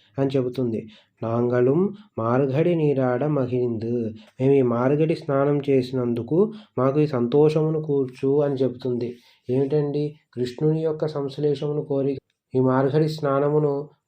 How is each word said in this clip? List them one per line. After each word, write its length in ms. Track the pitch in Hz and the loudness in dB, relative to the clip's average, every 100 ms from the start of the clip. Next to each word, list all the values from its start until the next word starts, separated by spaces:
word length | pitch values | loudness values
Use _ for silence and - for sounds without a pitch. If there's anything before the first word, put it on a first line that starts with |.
| _ - | _ -4
అని 120 | 139 135 | 0 0
చెబుతుంది. 500 | 123 131 123 110 - - _ _ | -2 -2 -4 -4 -8 -16 _ _
"నాంగళం 720 | 113 117 120 123 123 156 202 - - - | -4 0 0 2 2 2 0 -4 -12 -6
మార్గడి 560 | 113 127 139 135 175 | 0 0 2 0 0
నీరాడ 500 | 165 151 135 127 123 | 2 2 2 0 0
మహింద్." 880 | 147 143 123 123 123 110 113 120 110 110 - - | 0 -2 0 -2 -2 -2 -4 -4 -4 -8 -14 -2
మేము 120 | 131 | 2
ఈ 100 | 139 | 4
మార్గడి 520 | 123 117 131 147 156 | 4 2 2 2 0
స్నానం 460 | 160 - 135 143 147 139 | -2 -2 0 2 0 2
చేసినందుకు 840 | 135 127 127 120 117 117 160 214 - - - | 2 0 -2 -2 -2 0 0 0 -2 -10 -2
మాకు 220 | 131 147 | 0 2
ఈ 60 | 147 | 0
సంతోషమును 760 | 127 120 143 151 156 156 160 | 0 2 4 4 4 0 -2
కూర్చు 600 | 156 139 127 - 135 143 | -2 -2 -2 -4 0 2
అని 120 | 143 | 0
చెబుతుంది. 600 | 131 127 123 127 120 120 - _ _ - | 0 -2 -2 -4 -4 -6 -10 _ _ -4
ఏమిటండి? 640 | 127 139 151 147 143 147 - _ | -2 0 0 0 -2 -4 -8 _
కృష్ణుని 460 | 120 123 - 156 156 | -6 -6 -2 0 0
యొక్క 260 | 160 156 151 | -2 -2 -4
సంశ్లేషమును 760 | 147 139 143 147 139 147 147 | -4 -6 -2 -2 0 -2 -4
కోరి 340 | 139 139 135 131 - _ _ | -2 -2 -2 -4 -10 _ _
ఈ 60 | 131 | 0
మార్గడి 480 | 131 131 135 156 156 | 2 2 2 2 0
స్నానమును 800 | - 143 139 143 151 147 139 147 _ | -2 -2 0 2 2 0 -2 -8 _